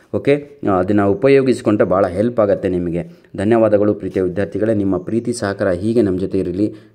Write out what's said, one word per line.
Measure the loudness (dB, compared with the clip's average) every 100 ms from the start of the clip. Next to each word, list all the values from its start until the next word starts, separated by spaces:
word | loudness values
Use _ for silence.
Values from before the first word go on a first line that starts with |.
| _ -4
ಓಕೆ, | 0 0 -2 -8 -2
ಆ, |
ಅದನ್ನು | 0 2 2 2
ಉಪಯೋಗಿಸಿಕೊಂಡ್ರೆ | 2 4 4 4 0 2 2 2
ಭಾಳ | 2 0
ಹೆಲ್ಪ್ | 0 -2 2
ಆಗುತ್ತೆ | 2 2 0
ನಿಮಗೆ. | -2 -2 -4 -6 -12 _ -4
ಧನ್ಯವಾದಗಳು | 0 2 4 2 2
ಪ್ರೀತಿಯ | -2 -4 -2
ವಿದ್ಯಾರ್ಥಿಗಳೇ, | -2 -2 -4 -2 -2
ನಿಮ್ಮ | 0 0 -2
ಪ್ರೀತಿ | -4 -6 -4
ಸಹಕಾರ | -6 -4 -2 -2
ಹೀಗೆ | -2 -2 0
ನಮ್ಮ | 0 0
ಜೊತೆ | -2 -2
ಇರಲಿ. | -4 -2 -4 -4 -14